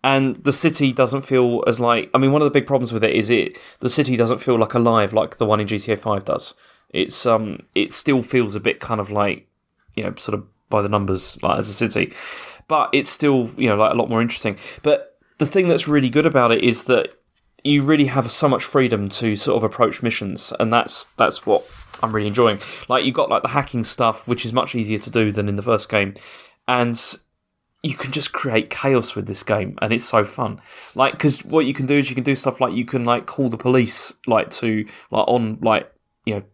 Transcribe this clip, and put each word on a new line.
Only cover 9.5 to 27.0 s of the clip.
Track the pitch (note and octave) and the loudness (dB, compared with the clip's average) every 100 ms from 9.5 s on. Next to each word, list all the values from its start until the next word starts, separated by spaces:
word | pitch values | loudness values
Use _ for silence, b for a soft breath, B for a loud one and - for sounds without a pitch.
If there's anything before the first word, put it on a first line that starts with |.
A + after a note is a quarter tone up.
| _ _ _ _ - | _ _ _ _ -8
you | |
know, | G2 - | -8 -8
sort | - G#2 | -6 -6
of | - _ _ | -8 _ _
by | G#2+ | -2
the | G2+ | 0
numbers, | G#2 F#2+ F#2+ - - | -2 0 -2 -2 -2
like, | - - | -2 -2
as | G#2+ | -2
a | |
city. | G2 A#2 - - B B B B B - | -2 -2 0 -2 B B B B B -2
But | D3+ - | -2 2
it's | C#3 C#3 | 0 0
still, | - D3 C3+ A2+ - | 0 2 2 0 -2
you | B2 | 0
know, | G#2 | 4
like, | G#2+ | 4
a | A#2 | 2
lot | - | 0
more | A2+ | 0
interesting. | A#2 - A2 G2 B B | 0 -2 -6 -6 B B
But | D3+ C#3+ - _ _ _ | 0 0 -2 _ _ _
the | C#3+ | 0
thing | G3 F3 | 2 2
that's | D#3+ D#3 | 0 2
really | D3 C3 | 2 4
good | C#3 E3 | 2 4
about | D3 A#2+ | 4 4
it | A#2 | 4
is | A#2 A2+ - | 2 0 2
that | A#2+ - _ _ - _ _ | 2 2 _ _ -20 _ _
you | C#3+ C#3+ | 0 2
really | C#3 D#3 C#3 | 4 4 4
have | C3 A#2 | 0 0
so | - D3 | 0 2
much | A#2 | 0
freedom | - C#3+ B2 G#2+ G2+ | 0 2 2 0 -2
to | - A#2 G#2 | -2 -2 0
sort | - A2+ | 0 0
of | |
approach | A2 - A#2 - | 0 0 0 0
missions, | A#2+ - G2 - - - | -4 -4 -6 -6 -6 -2
and | A2+ | 2
that's, | A#2 - - - - | 2 0 -4 -6 0
that's | A#2+ - - | 0 2 0
what | G2+ - - - - | 0 0 -20 -20 -6
I'm | A#2 | -4
really | G#2+ G#2 | -2 -2
enjoying. | G2+ A#2 G2 B B - | 2 2 2 B B -2
Like, | B2 B2+ | 0 0
you've | |
got, | C3 C#3+ | -2 0
like, | A2+ | 0
the | - | 0
hacking | C#3+ C3 A#2+ | -4 -4 -4
stuff, | A2 - A#2 G#2+ - | -4 0 0 0 -6
which | A#2+ A#2 | -6 -2
is | |
much | B2 - | -2 -2
easier | B2 G#2+ G#2+ | -4 -4 -4
to | - | -2
do | A#2 G#2+ | 0 0
than | G#2 G2+ | 0 -2
in | G2+ | -4
the | |
first | A2 G#2+ - | -2 -2 0
game, | G#2+ G2 G2 B B B B - | -2 -2 -6 B B B B -4
and | B2 A#2+ A#2 | 0 0 0